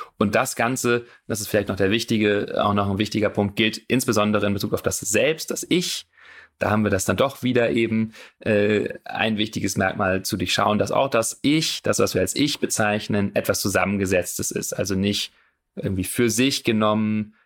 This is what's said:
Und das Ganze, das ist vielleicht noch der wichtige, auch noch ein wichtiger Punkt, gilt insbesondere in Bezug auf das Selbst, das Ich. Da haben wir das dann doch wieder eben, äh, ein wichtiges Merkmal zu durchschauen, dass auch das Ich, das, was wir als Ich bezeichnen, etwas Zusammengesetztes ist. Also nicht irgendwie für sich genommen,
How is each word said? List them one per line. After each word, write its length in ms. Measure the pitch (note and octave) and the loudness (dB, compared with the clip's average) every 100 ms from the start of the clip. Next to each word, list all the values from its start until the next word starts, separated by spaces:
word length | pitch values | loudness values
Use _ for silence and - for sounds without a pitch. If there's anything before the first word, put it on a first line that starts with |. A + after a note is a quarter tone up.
| - - | -8 -2
Und 160 | G#2 | 2
das 220 | A2+ C3 - | 2 0 0
Ganze, 480 | A#2 C3 B2 A#2+ A#2+ - - | -2 0 0 0 -2 -14 -8
das 140 | G#2+ | -6
ist 80 | G#2 | -2
vielleicht 200 | G#2+ G2+ | 0 0
noch 80 | G2 | 0
der 140 | G2 | 2
wichtige, 720 | A2+ - A2+ G#2 G2+ - - | 2 0 2 2 2 0 0
auch 100 | G#2 | 2
noch 140 | G2+ G2+ | 2 0
ein 80 | G2 | 0
wichtiger 300 | A2 A2+ G2+ | -2 0 0
Punkt, 280 | - G2+ - | 0 0 2
gilt 200 | A2 - - | 0 0 -2
insbesondere 580 | B2 B2+ G#2+ G#2 G#2 G2+ | 0 2 2 2 2 0
in 80 | |
Bezug 180 | G2+ G#2+ | -2 -2
auf 100 | A2+ | -2
das 180 | - - | -2 -4
Selbst, 500 | - G#2 C3 D#3+ - | 0 2 2 0 -6
das 160 | - - | -8 -2
Ich. 380 | E3+ F3 - - _ - - - - | 0 0 -6 -12 _ -20 -20 -20 -4
Da 120 | F#2 | 0
haben 140 | G#2+ | 2
wir 60 | G#2 | 2
das 140 | F#2+ | 0
dann 120 | - G2 | 0 0
doch 260 | C3+ - | 0 0
wieder 280 | B2 B2 A#2 | 0 2 2
eben, 420 | C3 A2 A2 A2 - - _ | 2 0 0 -2 -6 -20 _
äh, 520 | - G#2+ G2+ G#2 - - | 0 2 4 2 0 -6
ein 320 | - - A2 G#2 | -10 -4 -2 -2
wichtiges 400 | G#2+ - - - | -2 -4 -4 0
Merkmal 460 | F#2+ - G2 F#2+ | -2 0 0 -2
zu 140 | - G2 | -2 -4
durchschauen, 420 | F#2 - G#2 G#2+ | -2 0 2 2
dass 140 | G2+ | 2
auch 160 | - C3+ | 0 2
das 320 | A#2+ A2+ - | 0 -2 -2
Ich, 400 | C#3 D#3 D#3 - | 0 0 0 -2
das, 160 | G#2 G#2+ | -2 0
was 160 | G#2 | 0
wir 60 | G2+ | 2
als 160 | F#2 - | 0 0
Ich 240 | C#3 - | -2 -2
bezeichnen, 760 | - - G#2+ G#2 - G#2+ G2+ | -2 0 0 -2 -2 0 0
etwas 260 | G2+ - G2 | 0 0 0
Zusammengesetztes 920 | G#2 F#2 F#2 G2+ F#2+ F#2 F2 - G2 | 0 0 0 0 2 0 0 -4 -6
ist. 200 | - - | -6 -6
Also 220 | - G2 | -4 -2
nicht 380 | F#2+ G2 G#2 - _ _ _ _ | 0 0 0 -6 _ _ _ _
irgendwie 300 | - A#2+ F#2 | -8 -4 -2
für 260 | F#2 - A#2+ | -2 2 2
sich 320 | G#2+ C3 C3 | 2 0 0
genommen, 720 | - A2 G#2+ G#2+ G#2+ G#2+ G#2+ - | 0 2 2 2 0 -2 -4 -12